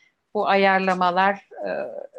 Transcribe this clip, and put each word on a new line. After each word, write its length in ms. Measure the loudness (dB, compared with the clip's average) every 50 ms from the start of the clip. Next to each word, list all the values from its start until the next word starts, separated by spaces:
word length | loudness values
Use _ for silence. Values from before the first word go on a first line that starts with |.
| _ _ _ _ _ _ -4
bu 140 | -2 0
ayarlamalar, 1000 | 2 2 4 4 4 4 2 2 0 0 2 0 0 2 2 2 2 0 -2 -8 -18 -14 -10 -8
e, 20 | -6 -6 -6 -6 -8 -10 -12 -14 -14 -16